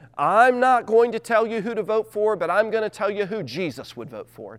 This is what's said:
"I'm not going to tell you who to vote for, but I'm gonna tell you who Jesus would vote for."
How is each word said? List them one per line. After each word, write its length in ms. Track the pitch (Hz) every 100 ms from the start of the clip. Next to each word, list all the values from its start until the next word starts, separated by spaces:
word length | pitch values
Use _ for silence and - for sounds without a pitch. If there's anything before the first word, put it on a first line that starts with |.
| - -
"I'm 440 | 151 208 254 247
not 260 | 254 240 -
going 260 | 226 240
to 60 | 220
tell 280 | - 226 226
you 140 | 220
who 140 | 202
to 80 | 220
vote 300 | 185 220 220
for, 240 | 208 214 196
but 140 | 165
I'm 200 | 190 220
gonna 200 | 220 214
tell 200 | - 202
you 160 | 202 190
who 160 | 214
Jesus 540 | 135 139 175 120 - 120
would 140 | 117
vote 180 | 110 -
for." 300 | - 101